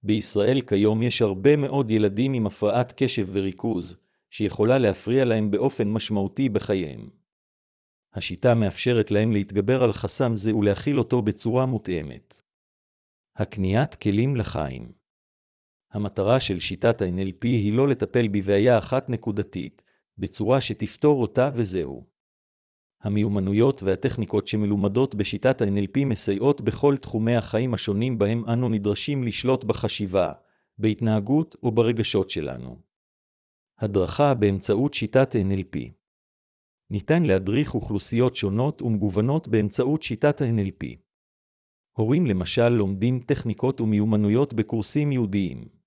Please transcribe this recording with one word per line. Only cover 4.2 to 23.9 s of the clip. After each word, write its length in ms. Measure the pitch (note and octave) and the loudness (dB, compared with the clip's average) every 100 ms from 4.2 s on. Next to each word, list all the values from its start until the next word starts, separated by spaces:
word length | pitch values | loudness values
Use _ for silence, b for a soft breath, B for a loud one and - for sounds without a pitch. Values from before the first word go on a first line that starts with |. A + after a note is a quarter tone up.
| _ | _
שיכולה 480 | - G#2 - - C3+ | -4 -4 2 2 4
להפריע 460 | A2 F#2+ - C3 | 2 0 0 2
להם 260 | B2 A2+ G#2+ | 2 2 0
באופן 380 | G2+ C3+ - G#2 | 0 0 0 -2
משמעותי 600 | A2 - G#2 G2 - C3+ | -2 -2 -2 -2 -2 -2
בחייהם. 600 | G#2 - G2 D#2 A#1 G#1+ - _ _ _ _ _ _ _ _ _ | 0 0 -2 -2 -10 -16 -20 _ _ _ _ _ _ _ _ _
השיטה 400 | G2+ - F2+ B2 | -10 -10 0 2
מאפשרת 560 | A#2 G2+ - B2 A#2+ G#2 | 4 2 0 0 2 2
להם 220 | G#2 A2 | 2 2
להתגבר 500 | G#2 G2+ G2 G2+ C3 | 0 0 -2 0 2
על 100 | A#2+ | 2
חסם 440 | - G#2 - B2 G#2+ | 0 -4 -2 -2 0
זה 200 | G#2+ A2 | 0 2
ולהכיל 420 | G2+ G2 C#3+ C#3 | 2 0 0 0
אותו 240 | - B2 | 0 0
בצורה 440 | G#2+ - A#2 B2+ C3 | 0 -2 -2 0 0
מותאמת. 760 | A2 - F2 D2+ B1+ - _ _ _ _ _ _ _ _ _ _ - | -2 -4 -6 -6 -14 -20 _ _ _ _ _ _ _ _ _ _ -8
הקניית 580 | G2 G#2 F#2 G#2+ D3+ | -6 -2 0 2 0
כלים 420 | - G#2+ G2+ C3 B2+ | -2 0 2 0 -2
לחיים. 560 | - - C#2+ B1+ A#1 - _ _ _ _ _ _ _ _ _ | -4 -6 -6 -8 -14 -18 _ _ _ _ _ _ _ _ _
המטרה 500 | G#2+ G#2 - G2 D3+ | -6 -4 0 2 2
של 180 | - F2+ | 0 -4
שיטת 440 | - F#2+ A#2+ A#2 | -6 0 0 2
ה-N 260 | F2+ F2+ F#2+ | -2 -2 -6
L 160 | F2+ | -4
P 20 | A#2 | 0
היא 260 | A#2+ G#2 | 0 2
לא 160 | A2+ C#3 | 2 2
לטפל 400 | C3 G2+ B2 A2+ | 0 0 0 0
בבעיה 500 | G2+ F#2+ G2+ A#2+ A2+ | 0 2 2 4 2
אחת 320 | - C3 - | 2 -2 -2
נקודתית, 720 | A#2 A2+ G2+ - F#2 B1+ - _ _ _ - | -6 -4 -4 -6 -8 -10 -14 _ _ _ -10
בצורה 420 | G#2+ - G#2+ C3+ | -8 -4 0 0
שתפתור 640 | - A2 G#2 - D3+ C#3 | 0 -6 -8 0 2 4
אותה 280 | A2 - C3+ | 2 0 0
וזהו. 640 | A#2+ G#2 F#2 C#2+ B1 - _ _ _ _ _ _ _ _ _ | 0 -4 -4 -6 -10 -16 _ _ _ _ _ _ _ _ _
המיומנויות 800 | G#2+ G#2 G#2+ G2+ F#2+ G2+ C3+ C#3 | -2 0 0 0 0 2 2 2
והטכניקות 680 | F#2+ | -2